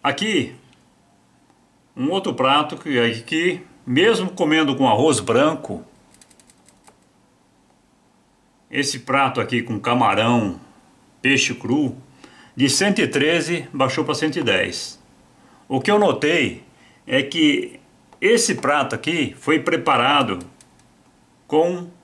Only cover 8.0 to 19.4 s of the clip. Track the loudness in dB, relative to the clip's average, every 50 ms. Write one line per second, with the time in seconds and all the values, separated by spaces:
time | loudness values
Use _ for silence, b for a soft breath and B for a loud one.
8 | _ _ _ _ _ _ _ _ _ _ _ _ _ _ -4 -2 -2 -2 -4 -8
9 | -4 -2 0 2 2 2 0 -2 -2 -2 -2 -4 -2 -4 -6 -4 -2 0 0 2
10 | 2 2 2 2 2 2 2 2 2 0 -4 -8 -14 -20 -20 -20 _ _ _ _
11 | _ _ _ _ 0 0 0 2 0 -2 -4 -8 -4 -2 0 0 0 -2 -4 -8
12 | -18 B B B B B B B B B B 0 0 2 2 2 2 2 2 0
13 | 0 0 0 0 2 2 2 0 0 -2 -6 -6 -6 -10 -2 -2 -2 0 0 -2
14 | -2 -2 -2 -2 -2 -2 -2 -2 0 0 0 0 0 -2 -6 -10 -12 -12 -16 -20
15 | _ _ _ _ _ _ b b b b b b b _ -4 -2 0 2 2 4
16 | 4 2 2 2 0 0 2 2 0 -2 -4 -10 -18 b b b b b b b
17 | b -2 -2 -2 -2 -2 -2 2 2 2 2 0 -4 -8 -14 -20 _ _ _ _
18 | _ _ -12 _ 2 4 4 4 2 0 -2 -2 0 0 0 0 0 -2 -4 -6
19 | -4 -4 -2 -2 -4 -4 -6 -8